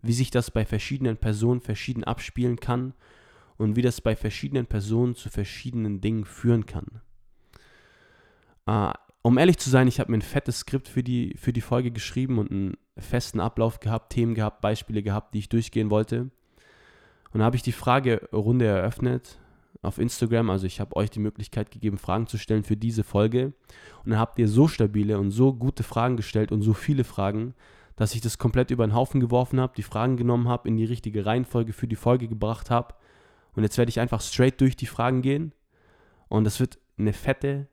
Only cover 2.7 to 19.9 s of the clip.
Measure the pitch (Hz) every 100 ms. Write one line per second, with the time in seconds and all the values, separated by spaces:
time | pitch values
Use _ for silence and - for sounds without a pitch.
2.7 | 120 127 - _ - _ _ _ _ 107
3.7 | 107 123 - - 110 110 - 139 135 120
4.7 | 107 101 113 123 120 - - 101 - 127
5.7 | 120 107 98 107 110 104 - 117 117 107
6.7 | 78 - 113 - - - _ _ - _
7.7 | _ _ _ _ _ _ _ _ _ -
8.7 | 107 101 - _ _ 117 127 170 175 -
9.7 | 131 127 - - 113 - 143 - 120 -
10.7 | 139 - - 123 123 120 - - 120 -
11.7 | 123 123 117 - - 131 120 104 98 98
12.7 | - _ - - 123 - 110 101 - 117
13.7 | - 107 113 _ - 117 113 107 - 104
14.7 | 110 - 107 101 101 - 104 - 117 113
15.7 | - 107 104 110 117 127 _ _ _ _
16.7 | _ _ _ _ _ _ 110 110 123 -
17.7 | 117 - 127 131 113 - - 104 127 113
18.7 | 98 92 - 123 123 - - - _ _
19.7 | - -